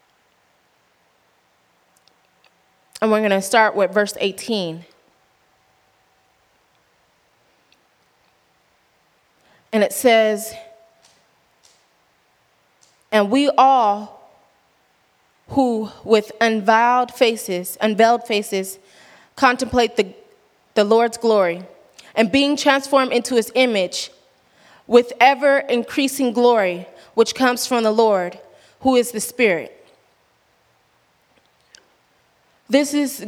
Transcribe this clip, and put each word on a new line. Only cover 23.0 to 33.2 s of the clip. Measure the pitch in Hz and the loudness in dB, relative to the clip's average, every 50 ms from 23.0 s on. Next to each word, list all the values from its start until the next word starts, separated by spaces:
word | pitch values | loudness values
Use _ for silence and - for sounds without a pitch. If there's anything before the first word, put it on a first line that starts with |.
| 262 254 | 0 0
into | - 240 233 - 262 | -2 -4 -4 -2 -2
his | 233 220 - - | -2 -2 -2 0
image | 247 262 247 220 196 180 - - - - - _ _ _ _ _ _ _ _ _ _ _ _ _ _ _ - | 0 0 0 0 -2 -4 -4 -6 -10 -12 -12 _ _ _ _ _ _ _ _ _ _ _ _ _ _ _ 4
with | 220 240 240 - - - | 4 4 4 2 0 2
ever | 240 269 277 247 285 277 277 277 | 4 4 4 2 2 2 2 2
increasing | 277 277 254 240 226 - - 302 269 262 269 - 269 247 | 0 -2 -4 -4 -4 -4 -4 -2 -2 -2 -2 -2 -4 -2
glory, | 202 240 240 240 240 220 190 180 175 180 185 - - - - - - | 0 2 2 2 2 2 0 -2 -4 -6 -12 -16 -20 -20 -20 -6 0
which | 220 226 - - | 0 0 0 0
comes | - 262 247 247 240 - | 0 0 0 0 -2 -4
from | - 262 233 226 | -4 -2 -2 0
the | 214 | 0
Lord, | 214 226 226 220 202 185 175 175 - - - - _ _ _ _ _ _ | 2 2 2 2 2 0 -2 -6 -10 -16 -20 -20 _ _ _ _ _ _
who | - 262 262 | 0 2 2
is | 247 240 240 | 2 0 -2
the | - 208 | -4 -10
Spirit." | - - - - 240 208 175 156 117 - - _ _ _ _ _ _ _ _ _ _ _ _ _ _ _ _ _ _ _ _ _ _ _ _ _ _ _ _ _ _ _ _ _ _ _ _ _ _ _ _ - _ _ _ _ _ _ _ _ _ _ _ _ _ _ _ _ _ - | -10 -8 -4 0 0 0 0 -2 -6 -10 -18 _ _ _ _ _ _ _ _ _ _ _ _ _ _ _ _ _ _ _ _ _ _ _ _ _ _ _ _ _ _ _ _ _ _ _ _ _ _ _ _ -20 _ _ _ _ _ _ _ _ _ _ _ _ _ _ _ _ _ -4
This | 220 285 294 285 | -2 -2 -2 -2
is | 294 294 285 262 - - | -6 -6 -6 -8 -10 -14